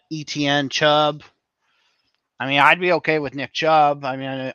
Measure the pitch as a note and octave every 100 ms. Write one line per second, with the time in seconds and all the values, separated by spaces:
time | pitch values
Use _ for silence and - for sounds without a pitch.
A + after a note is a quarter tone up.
0 | _ D#3+ D3 D3 C#3+ C#3+ C#3 - D3+ D3+
1 | D3+ D3 - _ _ _ _ _ _ _
2 | _ _ _ _ B2+ C#3 C#3+ E3+ F3+ E3
3 | - D#3 C#3+ C3+ B2+ - D#3+ D#3 D3 C#3+
4 | C#3 C3+ C3+ C3+ C3